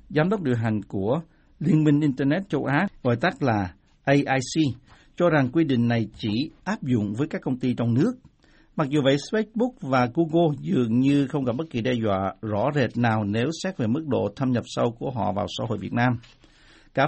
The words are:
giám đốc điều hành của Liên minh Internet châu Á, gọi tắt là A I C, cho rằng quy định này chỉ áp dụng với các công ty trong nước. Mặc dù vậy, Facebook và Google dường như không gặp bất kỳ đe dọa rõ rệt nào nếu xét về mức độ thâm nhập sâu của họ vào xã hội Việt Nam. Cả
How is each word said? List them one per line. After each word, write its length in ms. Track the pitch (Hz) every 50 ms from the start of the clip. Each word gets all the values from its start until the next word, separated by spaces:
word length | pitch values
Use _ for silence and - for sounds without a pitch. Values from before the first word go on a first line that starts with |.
| - -
giám 200 | - 147 156 185
đốc 120 | 220 208
điều 140 | 175 131 123
hành 260 | 113 113 113 107 107 95 -
của 340 | - 101 95 104 135 165 165 - _ _ _ _ _ _
Liên 240 | 156 - - 156 151
minh 180 | 151 143 147
Internet 480 | 156 147 127 - 139 139 147 185 196 -
châu 160 | - 139 127
Á, 220 | 127 135 147 190 202 - - -
gọi 120 | 127 120
tắt 280 | 120 - 175 - - 147
là 300 | 131 110 104 98 87 - - _ _ _ _ _
A 100 | - 143
I 80 | 143 139
C, 540 | - 131 135 127 - - 165 156 135 113 - - _ - - - _ _
cho 140 | - 175 175
rằng 200 | 160 147 135 123 123
quy 100 | 165 165
định 240 | 147 131 117 120 117
này 200 | 117 117 110 107 - -
chỉ 340 | - 110 101 117 147 160 - - -
áp 180 | - 214 220
dụng 320 | - 135 123 113 104 101 104 110
với 100 | 151 151
các 140 | - 190
công 160 | - 151 131 127
ty 160 | - 127 120
trong 200 | 127 123 117 113
nước. 200 | 123 160 240 254 - _ - _ _ _ _ _ _ _ _ _
Mặc 140 | - 156 131
dù 120 | 143 151 127
vậy, 120 | 135 139 143 - -
Facebook 400 | - 214 220 - _ 214 233 254 247 -
và 280 | - 135 131 127 123 127 123
Google 440 | 165 170 160 151 170 175 160 143 127
dường 380 | 143 160 190 131 123 110 110 123
như 280 | 131 139 143 143 139 131
không 180 | 143 147 135
gặp 80 | 123 113 135
bất 120 | 165 -
kỳ 120 | - 120
đe 120 | 107 127 127 117 110
dọa 320 | 107 98 95 98 95 - -
rõ 280 | - 110 104 101 113 143 147
rệt 220 | 147 123 104 - -
nào 260 | 123 117 110 110 107
nếu 260 | 101 101 113 120 147 165 - -
xét 140 | 185 190 -
về 100 | 127 107
mức 200 | 120 156 160 151
độ 220 | 120 104 101 101 -
thâm 160 | - 135 127
nhập 120 | 127 117 -
sâu 260 | - - - 123 120 117 -
của 120 | 139 139
họ 220 | 131 120 98 98 95
vào 120 | 98 98 95 - -
xã 80 | 113 107
hội 80 | 107 98
Việt 160 | 95 - -
Nam. 200 | 120 120 127 123 117 - - - _ - - _ _ - - - - _ _ _
Cả 120 | - 135